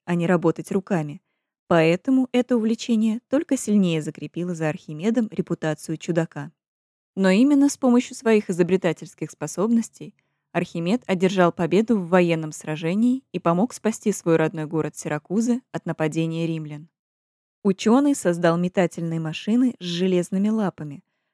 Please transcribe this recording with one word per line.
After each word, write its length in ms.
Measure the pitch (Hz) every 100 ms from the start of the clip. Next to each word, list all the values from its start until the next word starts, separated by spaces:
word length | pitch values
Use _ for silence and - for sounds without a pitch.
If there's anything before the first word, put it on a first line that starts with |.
| -
а 100 | 175
не 120 | 170
работать 440 | 180 160 160 160
руками. 500 | 196 - 185 151 151 _ _ _ _ -
Поэтому 640 | 170 160 175 - 262 254
это 240 | 247 247 247
увлечение 640 | 220 226 - 226 220 220 -
только 300 | 269 339 262
сильнее 440 | - 208 180 160
закрепило 540 | 151 - 151 - 175 170
за 140 | 160
Архимедом 580 | 151 - 151 190 233 220
репутацию 680 | - 170 170 156 151 - 160
чудака. 560 | - 165 165 - 156 - _ _ _ _ _ -
Но 140 | 190
именно 380 | 190 269 285 285
с 100 | -
помощью 380 | 254 240 - 247
своих 340 | 226 220 208
изобретательских 840 | 175 175 185 180 160 156 - 156
способностей 840 | - 151 - 214 233 220 - 151 - _ _ _
Архимед 500 | 165 180 170 170 240 -
одержал 460 | 190 180 190 170
победу 480 | - 165 170 226 226
в 80 | 175
военном 460 | 180 175 165 156
сражении 680 | 147 - 156 165 190 240 254 -
и 60 | 190
помог 340 | 175 170 240
спасти 400 | - 214 220 -
свой 240 | 190 - 160
родной 300 | 160 160 151
город 280 | 160 151 -
Сиракузы 640 | 160 151 - 190 233 240 -
от 140 | - -
нападения 640 | 160 156 160 165 165 165
римлян. 400 | 160 151 147 160 _ _ _ _ _ _ _
Учёный 540 | 202 190 220 240 285 277
создал 420 | 185 170 170 170
метательные 640 | 175 - 175 - 165 165
машины 560 | 160 160 - 233 254 -
с 40 |
железными 640 | 180 170 185 180 175 190 208
лапами, 560 | 220 196 - 151 139 - _ _